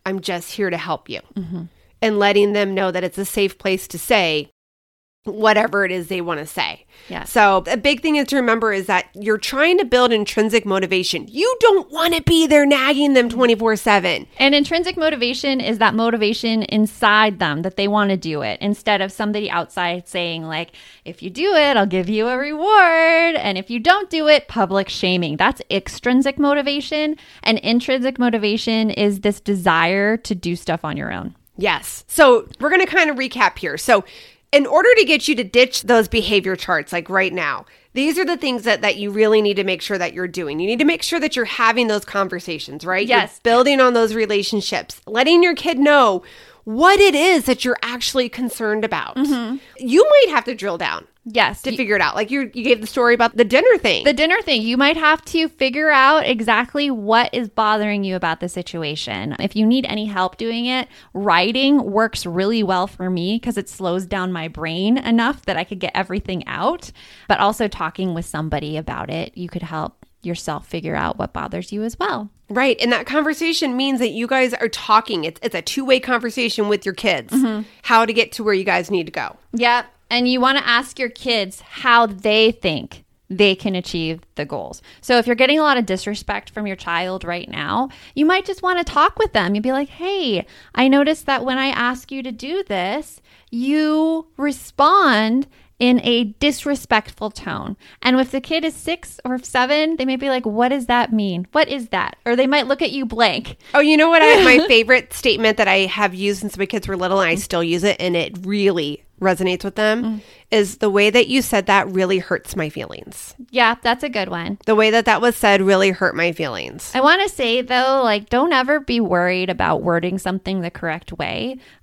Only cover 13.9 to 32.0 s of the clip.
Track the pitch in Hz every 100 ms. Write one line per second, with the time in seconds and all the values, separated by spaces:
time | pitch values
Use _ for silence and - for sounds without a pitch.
13.9 | 202 180 - - - 269 285 285 339 359
14.9 | 359 311 285 240 254 285 262 - 220 220
15.9 | 220 233 226 208 226 226 220 - 214 214
16.9 | - 220 214 214 180 170 147 185 185 202
17.9 | 208 202 190 160 147 117 - 202 208 -
18.9 | 202 196 - 208 214 208 170 165 - 175
19.9 | 180 - 180 170 165 160 160 170 - -
20.9 | - - 175 180 220 381 339 285 254 196
21.9 | 185 180 214 226 254 285 302 381 427 349
22.9 | 330 330 330 339 320 - 185 196 240 262
23.9 | 392 381 330 302 294 - 233 190 196 190
24.9 | - 185 180 165 151 208 - - 196 -
25.9 | - 247 254 269 269 285 285 277 285 -
26.9 | 302 302 302 - - - 220 - 240 254
27.9 | 262 254 254 240 226 208 220 - 220 220
28.9 | - 208 202 208 202 - 196 180 165 170
29.9 | 196 202 226 - 185 170 175 - 170 156
30.9 | 151 123 90 - - _ - 190 156 -
31.9 | -